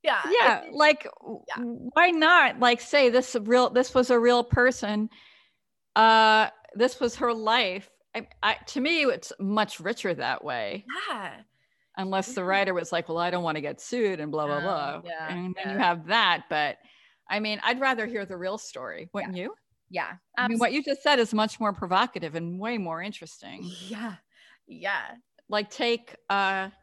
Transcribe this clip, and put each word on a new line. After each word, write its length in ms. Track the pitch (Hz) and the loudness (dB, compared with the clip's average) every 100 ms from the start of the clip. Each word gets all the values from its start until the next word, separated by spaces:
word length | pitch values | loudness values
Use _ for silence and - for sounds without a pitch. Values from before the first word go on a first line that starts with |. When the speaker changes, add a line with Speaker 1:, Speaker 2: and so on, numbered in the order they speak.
Speaker 1:
Yeah, 200 | 311 220 139 | 0 0 2
Speaker 2:
Yeah, 340 | 466 403 214 | 4 4 4
Speaker 1:
it's, 120 | - 285 | -4 4
Speaker 2:
like, 280 | 302 302 - - | 4 4 -4 -16
w-, 220 | - 220 - | -14 -14 -10
Speaker 1:
yeah. 160 | 233 | -10
Speaker 2:
why 460 | 240 240 240 311 349 | -8 -10 0 4 4
not, 480 | 330 311 349 262 - | 6 6 8 6 4
like, 220 | 247 240 | 4 4
say 280 | - 285 254 | 2 4 6
this 260 | 240 254 233 | 4 0 -4
a 60 | |
real, 280 | 208 247 247 | 2 4 4
this 240 | 240 262 | 2 2
was 160 | 262 247 | 2 4
a 100 | 240 | 4
real 240 | 240 240 | 6 4
person, 680 | 240 - 247 247 208 208 220 - _ _ _ _ _ _ _ - | 2 4 2 2 -4 -2 -4 -8 _ _ _ _ _ _ _ 4
uh, 540 | 220 220 220 220 220 - - | 8 8 8 6 4 -2 -16
this 260 | 202 254 - | 0 0 2
was 160 | 240 - | -4 0
her 160 | 240 | -2
life. 560 | 226 220 240 202 190 - _ _ 233 | 0 2 2 2 -4 -12 _ _ -14
I, 120 | - _ | -14 _
I, 140 | 214 - - | -2 -2 -6
to 140 | 277 | -4
me, 240 | 277 330 277 | 0 2 0
it's 260 | 175 - - | -2 -10 -8
much 400 | 196 214 208 - | -2 0 -2 -4
richer 340 | 165 240 196 156 | -6 -4 -4 -2
that 280 | 123 127 | -4 -4
way. 420 | 147 123 104 202 214 320 - | -4 -6 -6 -8 -10 -10 -8
Speaker 1:
Yeah. 320 | 233 185 107 _ _ _ _ _ - | -8 -10 -14 _ _ _ _ _ -8
Speaker 2:
Unless 360 | 190 190 190 | -2 -2 -2
the 80 | 202 | -6
Speaker 1:
Yeah. 60 | 185 | 0
Speaker 2:
writer 260 | 196 196 | 0 2
was 180 | 180 160 | -2 -2
like, 160 | 170 165 | -6 -4
"Well, 120 | 165 | -4
I 100 | 175 | -2
don't 140 | 180 | -2
wanna 180 | 170 156 | -4 -4
get 180 | 143 - | -6 -10
sued," 400 | - 247 208 180 | -8 -2 -2 -2
and 120 | 151 | -6
blah, 160 | 151 147 | -4 -2
blah, 100 | 147 | -2
Speaker 1:
Um, 60 | |
Speaker 2:
blah. 380 | 180 165 143 151 170 | -2 -4 -4 -8 -12
Speaker 1:
yeah, 220 | 160 160 | -10 -8
Speaker 2:
And 260 | 175 185 185 | -8 -8 -8
then 140 | 190 | -6
you 80 | 196 | 0
Speaker 1:
yeah. 60 | 185 | 0
Speaker 2:
have 220 | 170 160 | 0 -2
that, 380 | 220 196 165 - | 2 2 0 -2
but, 300 | 156 147 - _ _ _ _ _ | -2 -2 -6 _ _ _ _ _
I 100 | 208 | -4
mean, 200 | 214 214 | -4 -2
I'd 160 | 220 247 | -2 0
rather 260 | 269 240 214 | 0 -2 -4
hear 180 | 226 190 | -6 -8
the 120 | 180 | -8
real 200 | 185 214 | -6 -6
story, 500 | - 127 123 - 180 | -10 -12 -12 -12 -10
wouldn't 220 | 202 190 180 | -10 -8 -8
Speaker 1:
Yeah. 80 | |
Speaker 2:
you? 120 | 202 440 _ _ _ | -10 -12 _ _ _
Speaker 1:
Yeah, 280 | 185 143 180 _ - | -8 -8 -12 _ -4
Speaker 2:
I 100 | 247 | -2
mean, 80 | 226 | 0
Speaker 1:
abs- 40 | |
Speaker 2:
what 120 | 233 | 0
you 100 | 277 | 0
just 200 | 294 277 | -4 -2
said 160 | 294 277 | 2 2
is 120 | 220 | 2
much 260 | 214 214 - | 0 -2 -2
more 120 | 214 | -4
provocative 640 | 190 180 185 247 - 165 160 | -4 0 0 0 -4 -8 -8
and 240 | 170 180 | -8 -8
way 180 | 220 233 | -6 -6
more 240 | 175 165 | -6 -8
interesting. 600 | 190 208 160 - - 190 | -10 -12 -20 -20 -18 -16
Speaker 1:
Yeah, 520 | 175 180 185 214 226 180 _ _ _ _ _ | -14 -16 -14 -12 -12 -14 _ _ _ _ _
yeah. 480 | 160 185 185 101 240 _ _ _ | -10 -6 -6 -8 -16 _ _ _
Speaker 2:
Like, 220 | 208 208 | -6 -6
take, 460 | - 240 233 - - - | -4 -2 -2 -6 -20 -4
uh, 420 | 196 190 190 190 _ | 0 0 -2 -6 _